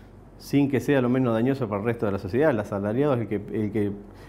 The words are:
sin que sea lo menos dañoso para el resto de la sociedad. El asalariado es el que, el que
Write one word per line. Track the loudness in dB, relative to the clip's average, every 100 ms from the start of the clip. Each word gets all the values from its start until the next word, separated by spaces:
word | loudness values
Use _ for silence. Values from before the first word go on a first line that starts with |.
| -20 -20 -20 -20
sin | -2 2 2
que | 2
sea | 2 2
lo | 4
menos | 2 2
dañoso | 2 2 0 -2
para | -2
el | -2
resto | -2 -2
de |
la | -2
sociedad. | -2 2 2
El | 2
asalariado | -2 -2 -2 0 0
es | 0
el | -2
que, | -4
el | -4 -4 -2
que | 0 -2 -4 -12 -20